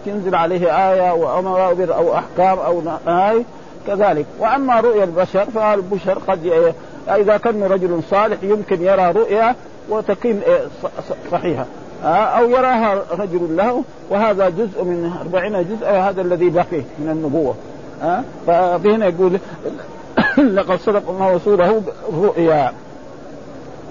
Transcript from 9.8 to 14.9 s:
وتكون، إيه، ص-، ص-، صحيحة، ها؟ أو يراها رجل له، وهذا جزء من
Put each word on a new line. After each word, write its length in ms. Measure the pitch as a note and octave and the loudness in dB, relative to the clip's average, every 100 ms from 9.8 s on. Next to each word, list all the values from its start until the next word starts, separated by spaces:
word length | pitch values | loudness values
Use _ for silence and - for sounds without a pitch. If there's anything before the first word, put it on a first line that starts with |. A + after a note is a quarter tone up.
| - | -4
وتكون، 520 | G#3+ G#3+ F#3+ A#3+ G3+ E3 | -2 -2 0 0 0 2
إيه، 120 | F3 C#3+ C3+ | 2 0 -8
ص-، 260 | - - - | -10 -8 -10
ص-، 220 | - - | -10 -4
صحيحة، 340 | E3+ F3+ C#3 B2+ - - - | -2 -2 -4 -6 -12 -16 -6
ها؟ 200 | D3 F3+ | 0 2
أو 260 | G#3+ A3+ A#3+ | 2 2 4
يراها 520 | B3+ B3+ A#3+ A3 G3 D#3 | 4 2 2 2 0 -2
رجل 460 | E3+ G3+ F3 E3+ D#3+ | -6 -2 -2 -2 0
له، 260 | A3 B3 B3+ - - | 0 0 -6 -10 -4
وهذا 400 | G3+ A3 G3 F#3+ | 0 2 2 0
جزء 340 | E3+ A3+ F#3+ | 0 -4 -2
من 280 | F3+ | -4